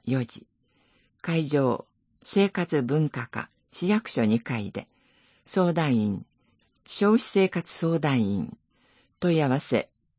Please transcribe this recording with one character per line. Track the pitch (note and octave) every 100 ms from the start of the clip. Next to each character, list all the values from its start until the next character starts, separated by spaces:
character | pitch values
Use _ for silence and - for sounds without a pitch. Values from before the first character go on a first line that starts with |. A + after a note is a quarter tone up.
| -
四 | C3 A#2+
時。 | - - _ _ _ _ _ _ _
会 | - E3 D3
場、 | D3 C3 - - _ _ _
生 | - G3+ G3
活 | - E3+ D3+
文 | B2 D3+ D3+
化 | - A#2+
課、 | - - _ _
市 | - F3
役 | G#3+ -
所 | -
二 | A2 A2+
階 | - A#2 G2+
で。 | - - _ _ _ _ _ -
相 | G3 F3
談 | E3+ D3+ A#2+
員、 | G#2 G2 - _ _ _ _ _ -
消 | - G3+ A#3
費 |
生 | - G3 F#3+
活 | F3 -
相 | - E3 E3
談 | D3 C3
員。 | G2+ G2 - - _ _ _ _ _ _
問 | F3+ E3
い |
合 | C#3+
わ | C3+
せ、 | - A#2 - _ _